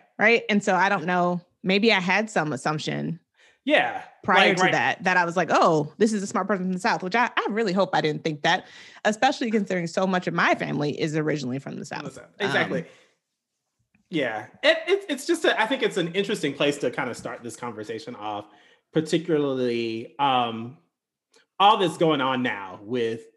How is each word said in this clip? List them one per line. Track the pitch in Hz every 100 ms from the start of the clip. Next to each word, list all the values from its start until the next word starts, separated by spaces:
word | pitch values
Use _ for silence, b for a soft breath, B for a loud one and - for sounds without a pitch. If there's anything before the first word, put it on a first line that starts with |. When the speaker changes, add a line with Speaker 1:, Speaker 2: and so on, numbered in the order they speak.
| _ -
Speaker 1:
Right? | 214 233 226
And | 202
so | 208
I | 185 190
don't | 196
know, | 160 180 175 175 - _
maybe | 180 196 226
I | 202
had | 180 190 220
some | 185 151
assumption | 127 165 151 - 147 147 165 _ b b b
Speaker 2:
Yeah. | - 285 120 104 - -
Speaker 1:
prior | - 190 190
Speaker 2:
Like, | 175
Speaker 1:
to |
Speaker 2:
right. | 185
Speaker 1:
that, | 156 123 -
that | 180 185
I |
was | 170 170
like, | 160
"Oh, | 240 233 156 147 -
this | 233
is | 214
a | 196
smart | 202 196
person | 202
from | 185
the | 185
South," | 226 180
which | 180
I, | 226 247 -
I | 466
really | 214 226
hope | 185 185
I | 160
didn't | 151 151
think | 160 147
that, | 165 185 B B B B
especially | 214 214 262 294 247
considering | 214 196 185 170
so | 202 190
much | 185 180
of |
my | 170 226
family | - 165 151 147 -
is | 160 156
originally | 151 156 127 131
from | 139 -
the |
Speaker 2:
From | - -
the | -
Speaker 1:
South. |
Speaker 2:
South. | - - -
Exactly. | 202 185 165 175
Speaker 1:
Um, | B B B B _ _ _ _ _ _ _ _ _
Speaker 2:
Yeah. | 160 123 107 104 -
It, | 294 330 339
it, | 392 -
it's | 269 -
just, | 339
a, | - 208
I | 220
think | 269
it's | 208 180
an | 170
interesting | 185 202 208 147
place | 139 147 143
to | 127
kind | 135 127
of | 113
start | 123 123
this | 120 -
conversation | 120 107 107 113 117
off, | 101 107 104 - b b b _
particularly, | 160 160 170 170 151 143 131 123 117 117 113 117 -
um, | 139 127 117 113 113 139 _ _ _ _ _ b b -
all | 196 214
that's | 180 -
going | 165 147
on | 131 131
now | 123 104 95 92
with | 104 123 113 113 -